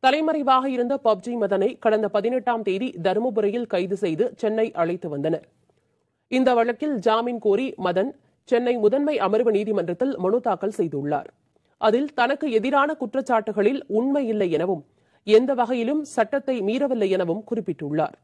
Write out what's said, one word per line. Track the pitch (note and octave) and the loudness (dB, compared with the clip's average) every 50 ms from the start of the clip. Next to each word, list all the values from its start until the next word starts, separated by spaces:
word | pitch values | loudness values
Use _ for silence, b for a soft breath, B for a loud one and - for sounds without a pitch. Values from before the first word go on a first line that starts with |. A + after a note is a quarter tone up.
| - | 4
தலைமறைவாக | C4 C4 D4+ D#4 D#4 D#4+ D#4 C#4+ B3 C4 C4 C4 C#4 C4 | 4 2 4 2 0 0 0 2 4 4 4 4 0 -2
இருந்த | B3 A#3+ A#3+ C#4 C4+ - | -2 -2 -2 -2 0 2
பப்ஜி | A#3 G#3+ F#3+ - A#3+ A#3+ A#3+ | 2 2 2 -2 -8 -4 -2
மதனை | G#3+ F#3+ G3+ G3 G3 F3 - - - | -2 0 0 2 0 0 -2 0 0
கடந்த | A3+ G#3+ G#3+ A3 G3+ G3+ | 2 2 2 0 0 -2
பதினெட்டாம் | G#3 G3 A#3 B3 B3+ A3 B3 A#3+ A3+ A3 G3+ | 0 -2 0 -2 -2 -2 -2 -4 -2 -2 -2
தேதி | F#3 G3 A#3+ B3+ - F3 E3 | -2 -2 -2 -6 -6 -2 -2
தருமபுரியில் | F#3+ F#3 G#3 A3+ B3+ G#3+ G#3+ G#3 G3 G3+ A#3+ A#3+ A3+ - | 0 0 0 -2 -2 -2 0 -2 0 0 -2 -4 -2 -2
கைது | F#3 F3+ F#3 G3 F#3+ G#3 | -2 -2 -2 -4 -2 -2
செய்து | F3+ D#3+ D3+ A#3+ B3 - _ | -2 0 0 0 -2 -2 _
சென்னை | - G#3+ A3 A3 A3 A3+ - - | -4 -2 0 0 -2 -2 0 -2
அழைத்து | E3+ E3 E3+ F#3 - E3+ D3 | -2 -2 -2 -4 -6 -8 -6
வந்தனர். | C#3+ C#3 D#3+ E3 D#3 - _ _ _ _ _ _ _ _ _ _ _ _ _ _ _ _ _ - B3+ | -2 -2 -2 -2 -2 -6 _ _ _ _ _ _ _ _ _ _ _ _ _ _ _ _ _ 0 2
இந்த | C4 B3+ B3 A#3+ | 2 4 4 4
வழக்கில் | A#3 A#3+ A#3+ A#3 - D4+ D4 A3+ F3 A3+ | 2 0 0 -4 -2 -4 -4 0 0 2
ஜாமீன் | A3 A3+ A#3 B3 B3 A#3 A3 | 2 2 0 -2 -4 -2 0
கோரி | G#3+ G3+ G#3 C4 C4+ - - F#3 F#3 | 2 2 2 0 -2 -6 -4 -4 -2
மதன் | F3+ F#3 G3 C4+ - _ _ _ _ _ _ - | 0 0 -2 -2 -4 _ _ _ _ _ _ 0
சென்னை | B3 A#3 B3 B3 B3+ A#3+ G#3+ | 0 0 2 2 0 2 2
முதன்மை | G#3+ G#3 C#4 D4 D4 D4+ B3+ - G3 | 2 2 4 0 0 0 0 0 2
அமர்வு | G3+ A3 B3 A#3+ A3 G3 | 2 2 2 2 2 2
நீதிமன்றத்தில் | G#3+ G3+ G#3+ G3 E3+ E3 F3 E3+ B3 C4+ C4 - F3+ | 0 0 -2 -2 -2 -2 -2 -2 -2 -4 -2 -2 0
மனு | F3+ G#3 B3 B3 A#3 | 0 0 0 0 0
தாக்கல் | G3 E3+ - G3 G#3 - | -4 -2 -4 -6 -2 -2
செய்துள்ளார். | F3 E3 D3 C#3+ C#3 D3 - - - - _ _ _ _ _ _ _ _ _ _ - A3+ | -4 -2 -2 -4 -4 -2 -4 -4 -4 -8 _ _ _ _ _ _ _ _ _ _ 0 2
அதில் | G#3+ A#3+ C#4+ C#4+ - - | 2 2 0 -2 -2 0
தனக்கு | A#3+ A#3+ C#4+ D4 D#4 D#4 A3+ A3 | 0 0 0 -2 -2 0 0 0
எதிரான | G3+ C4 C4+ C#4+ C4+ D4+ D#4 D4+ C4+ | 0 2 2 2 2 2 0 -4 -6
குற்றச்சாட்டுகளில் | A3+ - C4 C4+ - B3 A3+ G#3+ - G#3 G#3 G3 G3+ B3 C#4 - _ G3+ G#3+ | -6 -4 -6 -2 0 0 0 0 -2 -2 2 2 2 0 0 -6 _ -2 0
உண்மை | A#3+ C4+ C#4 C#4+ C#4 A3+ A3 | 0 2 0 0 0 0 0
இல்லை | G#3+ G3+ F3 E3 D3+ | 0 0 0 0 0
எனவும் | D#3+ F3+ G3 E3 - _ _ _ _ _ _ _ _ - | 0 0 -2 -4 -6 _ _ _ _ _ _ _ _ 6
எந்த | G#3+ A3 B3 C4 C#4 A#3+ | 6 6 6 6 0 0
வகையிலும் | B3 A3 B3+ B3 A#3 A3+ D4 D#4 D4+ C#4 - | 0 0 0 -2 0 0 -2 -2 -4 -4 -2
சட்டத்தை | - A3+ - - C#4 C#4 - C4 A#3+ F#3+ G3 | -2 0 0 0 -4 -2 -2 -4 -2 -2 -2
மீறவில்லை | A3 C4+ C#4+ C#4 C4 A#3+ G#3 F#3+ F#3 F#3 | 0 0 0 0 0 0 0 0 2 0
எனவும் | F#3 E3+ E3 G#3 G#3+ - | 0 -2 -2 -4 -4 -6
குறிப்பிட்டுள்ளார். | A#3 A#3 F#3 - E3 _ D#3 C#3+ D3 D#3 D#3 - - _ | -6 -4 -4 -6 -6 _ -6 -6 -2 -2 -2 -2 -4 _